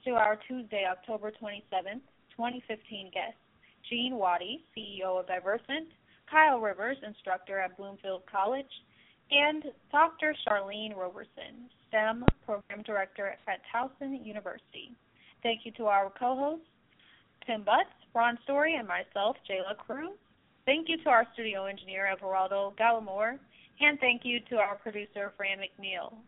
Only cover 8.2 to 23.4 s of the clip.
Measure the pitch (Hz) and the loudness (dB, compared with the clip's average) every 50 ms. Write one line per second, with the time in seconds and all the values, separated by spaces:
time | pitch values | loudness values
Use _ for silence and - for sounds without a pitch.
8.2 | 185 - - 196 190 208 254 269 269 - - - - _ _ _ _ _ _ _ | -6 -4 0 0 2 2 0 -2 -4 -8 -14 -20 -20 _ _ _ _ _ _ _
9.2 | _ - 285 285 294 302 311 311 302 285 - _ _ _ - 294 320 330 320 - | _ 2 4 6 6 6 4 0 -4 -10 -12 _ _ _ 4 6 6 6 4 2
10.2 | 311 302 302 - - - 208 202 196 196 208 214 220 214 208 190 185 180 180 - | 0 0 0 0 0 0 2 2 0 -2 -6 -8 -8 -8 -6 -6 -8 -8 -8 -10
11.2 | - - _ - - - - 240 247 254 _ _ _ _ - 214 214 220 226 233 | -16 -16 _ -16 -16 -16 -16 -20 -20 -20 _ _ _ _ 2 2 4 2 0 4
12.2 | 247 - - - _ - 214 202 - - 202 208 208 - 214 202 190 190 - - | 6 6 6 6 _ -6 -6 -6 -6 -10 -12 -12 -8 -6 -4 -4 -4 -4 -6 -8
13.2 | 202 196 - - _ - 190 - - - - 233 254 269 - - 277 269 277 254 | -6 -6 -8 -8 _ -8 -8 -8 -8 -6 -6 -4 -4 -6 -8 -10 -10 -10 -10 -10
14.2 | 214 214 208 208 196 - - - _ _ - - - - 247 - _ _ _ _ | -10 -12 -12 -10 -10 -10 -12 -14 _ _ -18 -18 -18 -18 -20 -20 _ _ _ _
15.2 | _ - _ _ - 233 226 220 - 233 214 - 226 208 202 196 196 196 196 - | _ -20 _ _ -2 -2 -2 -2 -6 -12 -8 -2 2 4 4 4 4 2 -2 -2
16.2 | 247 247 262 254 277 294 320 330 - _ _ _ _ _ _ _ _ _ - _ | 0 0 2 2 0 -2 -2 -4 -8 _ _ _ _ _ _ _ _ _ -20 _
17.2 | _ _ _ _ - - 226 214 202 - 240 277 381 - - _ _ _ - 233 | _ _ _ _ -6 -6 -6 -2 2 4 6 6 4 2 -4 _ _ _ 2 4
18.2 | 233 240 240 240 - - 277 285 302 320 330 277 226 185 175 180 185 - - 202 | 4 4 2 0 -2 0 2 2 4 2 2 0 -2 -4 -4 -4 -4 -4 -2 0
19.2 | 196 214 - - - - 202 190 185 190 208 208 - - 226 269 311 359 403 - | 0 0 0 -2 -6 -6 -4 -4 -4 -4 -6 -8 -8 -10 -8 -8 -8 -10 -12 -14
20.2 | _ _ _ _ _ _ _ _ _ - 277 320 330 330 330 330 330 302 254 226 | _ _ _ _ _ _ _ _ _ 0 0 2 0 -4 -4 -2 4 6 6 6
21.2 | 240 233 - - 226 220 202 190 190 196 196 196 190 190 190 190 196 196 190 185 | 6 2 -2 -8 -6 -6 -4 -4 -6 -6 -8 -10 -12 -10 -6 -4 -2 -2 -2 -2
22.2 | 196 190 190 190 190 190 196 196 196 196 202 - 220 233 233 226 220 196 190 202 | -4 -2 0 0 0 0 0 -2 -2 -2 0 2 4 4 4 2 0 -4 -2 -2
23.2 | 214 226 262 277 | -2 -2 -2 -6